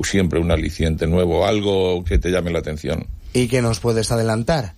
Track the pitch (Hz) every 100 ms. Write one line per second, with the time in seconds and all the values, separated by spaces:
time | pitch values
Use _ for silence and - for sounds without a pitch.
0 | - 98 87 82 85 82 78 82 80 78
1 | 82 90 87 82 101 107 101 95 92 90
2 | 90 80 85 90 87 82 76 78 69 78
3 | - - - 123 120 127 117 113 120 113
4 | 110 117 113 110 117 160 101